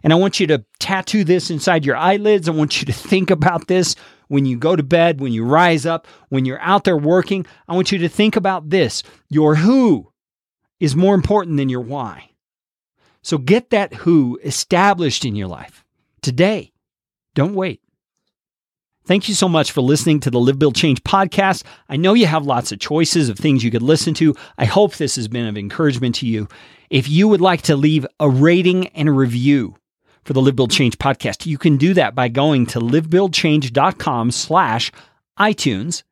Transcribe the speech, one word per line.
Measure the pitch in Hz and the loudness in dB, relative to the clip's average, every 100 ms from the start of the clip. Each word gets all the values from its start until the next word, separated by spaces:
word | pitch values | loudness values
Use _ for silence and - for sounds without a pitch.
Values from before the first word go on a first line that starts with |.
and | 156 | 2
I | 165 | 2
want | 190 - | 2 0
you | 170 | 0
to | 143 - _ | 0 -4 _
tattoo | - 190 - 214 | -6 -6 -2 -2
this | 165 180 - | 2 0 -2
inside | 156 190 165 | -4 0 0
your | 139 127 | 0 0
eyelids. | 175 202 208 208 165 | 0 0 2 0 0
I | |
want | 156 151 - | -2 -2 -2
you | 139 | -4
to | |
think | - - 190 185 | -8 -2 0 2
about | 175 180 170 - | 2 2 0 0
this | 185 170 - - _ _ | 0 0 -4 -12 _ _
when | 139 135 | 0 0
you | 120 | -2
go | 156 | 0
to | 175 | 0
bed, | 139 165 170 147 | 2 2 2 0
when | 135 | -4
you | 113 | -2
rise | 117 151 175 160 | 2 4 4 2
up, | 143 165 _ - _ | -2 -6 _ -20 _
when | 135 | -2
you're | 131 131 | -2 -4
out | 170 196 | 0 0
there | 196 160 | 0 -2
working. | 147 180 - 190 180 _ - | 2 2 2 -4 -6 _ -6
I | |
want | 175 180 | -2 0
you | 196 | -2
to | 165 | -2
think | - 214 | 2 2
about | 220 190 185 151 | 2 -2 -4 -2
this. | 185 131 - - _ _ | 0 0 -2 -14 _ _
Your | 147 151 151 | 2 4 4
who | 185 262 240 131 - _ _ _ _ _ _ _ | 4 4 4 2 -4 _ _ _ _ _ _ _
is | 156 139 | -2 2
more | 185 | 4
important | 196 - 208 175 147 | 4 2 0 0 -2
than | 135 | -2
your | 123 | -4
why. | 120 139 113 71 - _ _ _ _ _ _ _ _ _ | -8 -10 -10 -12 -20 _ _ _ _ _ _ _ _ _
So | - 156 | -6 -6
get | 131 214 - | -2 -4 -2
that | 214 196 | -4 -4
who | - 170 160 123 123 | -6 0 2 0 -6
established | 151 - - 180 202 180 160 - | -8 -10 -4 0 0 0 -2 -4
in | 127 | -6
your | 104 92 | -6 -8
life | 85 - _ _ _ _ _ | -12 -18 _ _ _ _ _
today. | - 127 185 214 107 _ _ _ _ _ _ | -6 0 0 -2 -10 _ _ _ _ _ _
Don't | - 156 | -4 -2
wait. | 196 185 - _ _ _ _ _ _ _ _ _ _ _ _ - | -2 -6 -8 _ _ _ _ _ _ _ _ _ _ _ _ -2
Thank | 190 202 | 0 0
you | |
so | 196 185 | -2 0
much | 160 139 | 2 0
for | - | 0
listening | 127 147 165 151 | 0 2 2 0
to | 131 | 0
the | 120 | 2
Live, | 123 135 | 2 2
Build, | 147 120 | 0 2
Change | 156 127 | 0 0
podcast. | - 196 196 - 190 185 - - _ | 0 0 0 0 0 -2 -8 -20 _
I | 139 | -2
know | 180 | 2
you | 226 185 | 4 4
have | 160 143 | 0 -2
lots | 123 120 | -2 -4
of | 101 | -10
choices | - 151 160 175 131 | -4 -2 0 0 0
of | 98 | 0
things | 156 135 | 0 0
you | 113 | 0
could | 113 | 0
listen | 123 156 - | 2 2 0
to. | 156 160 143 - - | 2 0 0 -10 -4
I | 117 | 0
hope | 196 208 - | 2 0 0
this | 143 - | -6 -4
has | 107 | -6
been | 120 113 | -6 -6
of | 104 | -6
encouragement | 101 - 156 123 127 117 | -10 -2 -2 0 -4 -2
to | 123 | -4
you. | 110 104 - - _ _ | -4 -6 -14 -20 _ _
If | 135 123 | -2 0
you | 156 214 | 2 4
would | 202 | 4
like | 185 175 | 2 0
to | - 143 | 0 2
leave | 151 156 131 _ | 2 0 -4 _
a | 147 | 0
rating | 127 156 175 180 185 180 | 4 4 4 2 0 -4
and | - 151 | -2 0
a | |
review | 135 131 120 131 143 98 - _ _ _ _ | 2 0 0 2 2 0 -10 _ _ _ _
for | - | -4
the | 135 | 0
Live, | 131 131 | 0 2
Build, | 123 | 0
Change | - 127 - | 2 0 0
podcast, | 135 135 113 - 170 | -4 -2 -6 -8 -8
you | 143 | -2
can | 170 139 | 2 2
do | 160 | 2
that | 180 120 | 2 0
by | 120 123 | 0 -2
going | 120 151 139 120 | 0 0 2 0
to | 120 | -2
live | 117 147 160 | 0 0 2
build | 175 196 | 0 0
change | - 165 151 135 | 0 0 0 0
dot | 120 160 - | 0 0 -2
com | - 123 117 | -4 -2 -2
slash | 120 - 165 147 113 - - _ _ _ - | -4 -2 0 0 -2 -6 -10 _ _ _ -2
iTunes | 214 - 143 95 147 170 _ | -2 0 -2 -4 -6 -10 _